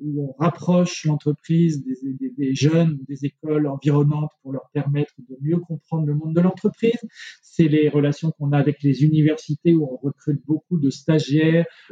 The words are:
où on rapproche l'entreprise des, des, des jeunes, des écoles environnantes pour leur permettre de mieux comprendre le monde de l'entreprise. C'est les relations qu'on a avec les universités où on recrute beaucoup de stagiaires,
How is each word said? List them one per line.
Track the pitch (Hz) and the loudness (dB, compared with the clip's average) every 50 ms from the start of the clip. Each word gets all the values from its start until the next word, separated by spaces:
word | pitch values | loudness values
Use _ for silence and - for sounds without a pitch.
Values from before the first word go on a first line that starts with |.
où | 139 151 143 147 143 | -8 -6 -6 -4 -6
on | 135 - - | -6 -4 -2
rapproche | 160 175 - - - 180 180 180 180 170 - - - | -2 -2 -2 -2 -2 0 2 2 2 0 -2 -4 -2
l'entreprise | 156 151 143 - 147 147 - - - 165 165 170 165 156 139 131 | -2 -2 0 0 -2 -4 -2 -2 0 2 2 2 2 0 -2 -6
des, | 131 131 131 135 135 131 131 | -8 -8 -8 -8 -8 -8 -8
des, | 135 127 | -8 -8
des | - 143 143 131 135 | -6 -4 -4 -2 0
jeunes, | 127 135 151 160 165 170 165 151 135 135 | 2 2 2 4 4 2 2 0 -4 -8
des | 139 143 135 139 | -12 -10 -8 -8
écoles | 143 - _ - 156 151 151 151 | -8 -8 _ -6 -2 -2 -2 -2
environnantes | 143 139 143 - 151 143 147 147 147 147 147 151 151 - _ | -2 -4 -2 0 2 2 4 4 2 0 -2 -4 -6 -8 _
pour | - 135 | -14 -12
leur | 135 135 - _ | -12 -12 -10 _
permettre | - 147 139 143 143 147 147 - _ - 123 - | -6 -4 -2 -2 -2 -2 -2 -4 _ -14 -20 -20
de | 127 131 | -14 -8
mieux | 139 151 170 175 | -4 -2 -2 -2
comprendre | 175 - 165 147 - _ 165 160 151 | -4 -6 -10 -12 -8 _ -4 -2 -2
le | 147 147 | -2 -2
monde | 151 156 160 160 | -2 -4 -2 0
de | 170 | 2
l'entreprise. | 175 185 185 - - 208 - - - 226 233 - - - _ - - - - _ | 2 2 0 -2 -4 -4 -4 -2 -2 -2 -2 -2 -6 -14 _ -18 -20 -20 -20 _
C'est | _ _ - - 165 151 | _ _ 0 2 2 4
les | 151 151 151 147 | 4 4 2 2
relations | 143 147 143 143 143 - 165 160 | 2 2 2 0 0 -2 -4 -6
qu'on | - - 143 143 | -4 -4 -2 0
a | 143 143 | 2 2
avec | 135 147 139 - | 2 0 0 0
les | 143 143 127 120 143 | 0 0 2 4 4
universités | 156 156 156 147 151 156 156 - - 147 - - 175 170 | 4 4 4 4 4 2 0 -4 -6 -6 0 2 4 4
où | 160 147 | 4 2
on | 131 127 | -2 -4
recrute | - - 143 - _ _ 156 147 139 - | -6 -6 -6 -6 _ _ -4 -4 -2 -2
beaucoup | - 156 151 - - 175 165 | -2 -4 -4 -4 -2 -2 0
de | 135 135 | 0 0
stagiaires, | 127 - - - 160 156 - 131 139 156 156 160 160 170 165 - - - - - | -2 -2 0 0 0 2 2 0 0 2 2 4 4 2 2 0 -6 -16 -20 -6